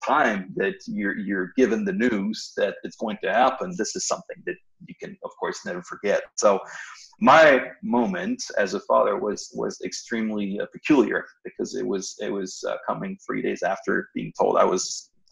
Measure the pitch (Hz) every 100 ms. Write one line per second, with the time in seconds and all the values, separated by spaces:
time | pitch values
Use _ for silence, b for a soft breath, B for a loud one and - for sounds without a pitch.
0 | - 139 131 101 90 - 98 95 - 104
1 | 98 - 98 98 90 - 123 110 101 95
2 | 123 107 101 107 - - 101 - - -
3 | 110 101 92 107 131 - 92 90 104 95
4 | - 92 - - - - _ _ - -
5 | - 98 - - 90 90 101 90 - -
6 | 101 90 - - 107 98 - B B B
7 | B B 113 151 156 131 - - 113 120
8 | 113 92 98 123 - - 101 98 - 117
9 | 107 101 104 98 - 117 110 - - -
10 | - 117 110 107 101 101 - - - 147
11 | 101 92 - - - - 104 101 104 101
12 | 92 - 107 101 92 - 98 - - 107
13 | 98 98 - 104 101 101 101 95 - 95
14 | - - - - 98 95 95 92 - -
15 | - _ -